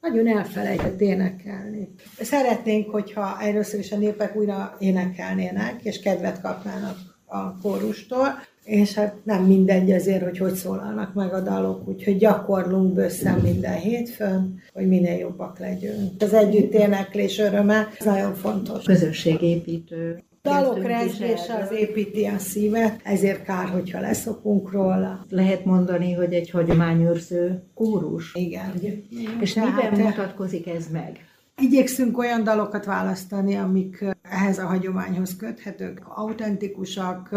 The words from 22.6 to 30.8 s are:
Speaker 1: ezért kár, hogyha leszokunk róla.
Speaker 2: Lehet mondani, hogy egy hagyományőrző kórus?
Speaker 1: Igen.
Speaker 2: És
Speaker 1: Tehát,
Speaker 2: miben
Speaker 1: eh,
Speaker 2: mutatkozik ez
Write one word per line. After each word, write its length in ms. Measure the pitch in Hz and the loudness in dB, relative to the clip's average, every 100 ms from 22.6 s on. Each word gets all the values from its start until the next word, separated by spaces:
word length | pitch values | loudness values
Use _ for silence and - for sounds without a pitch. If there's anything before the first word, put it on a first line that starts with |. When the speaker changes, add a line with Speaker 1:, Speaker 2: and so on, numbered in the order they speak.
| 208 220 226 214 | 0 2 0 0
Speaker 1:
ezért 380 | - 196 196 190 | -2 2 2 0
kár, 240 | - 185 180 | -4 -4 -2
hogyha 320 | 185 - - | -2 -4 -6
leszokunk 720 | 196 220 - 214 208 202 - | -4 -4 -4 -6 0 0 0
róla. 520 | 196 190 185 190 185 - | 0 2 2 0 -4 -6
Speaker 2:
Lehet 340 | 185 190 185 | 2 2 2
mondani, 480 | - 185 180 175 175 | 4 4 4 2 0
hogy 200 | 175 175 | 0 0
egy 180 | 175 170 | 0 0
hagyományőrző 1120 | 170 170 170 165 165 170 170 170 175 175 185 - | 0 4 4 4 4 4 2 0 -2 0 -2 -8
kórus? 600 | - 220 214 156 165 165 | -4 0 0 -2 -6 -6
Speaker 1:
Igen. 380 | 180 175 175 190 180 202 208 - 233 226 226 | -4 -4 -4 -8 -6 -6 -8 -10 -10 -8 -2
Speaker 2:
És 120 | 202 | -2
Speaker 1:
Tehát, 220 | - 220 | 0 0
Speaker 2:
miben 180 | 262 226 202 | 2 2 2
Speaker 1:
eh, 40 | |
Speaker 2:
mutatkozik 640 | 214 208 190 - 185 165 170 | 2 0 -4 -6 -6 -6 -6
ez 180 | 170 | -8